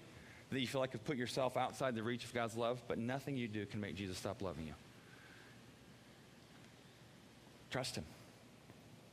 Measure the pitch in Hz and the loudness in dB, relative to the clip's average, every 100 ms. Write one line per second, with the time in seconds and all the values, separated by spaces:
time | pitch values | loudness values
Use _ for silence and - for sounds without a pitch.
0 | - - - - - 131 123 139 131 123 | -8 -14 -14 -14 0 2 4 6 4 2
1 | - 135 120 - 127 123 123 - 135 113 | 2 4 4 4 6 6 4 4 4 4
2 | 110 123 117 120 117 113 117 127 - 82 | 4 2 2 2 4 4 4 4 2 2
3 | 117 135 139 139 120 107 104 107 101 85 | 4 2 2 2 2 2 0 0 0 0
4 | 98 90 110 95 95 76 78 73 - - | 0 0 0 0 0 -2 -4 -6 -12 -16
5 | - - - - - - - - - - | -16 -16 -16 -16 -16 -16 -16 -16 -18 -18
6 | - - - - - - - - - - | -18 -18 -18 -18 -18 -18 -18 -18 -18 -18
7 | - - - - - - - 131 131 - | -18 -18 -18 -18 -18 -18 -2 0 0 -2
8 | 78 - - - - - - - - - | -4 -8 -16 -16 -18 -18 -16 -16 -16 -18
9 | - | -18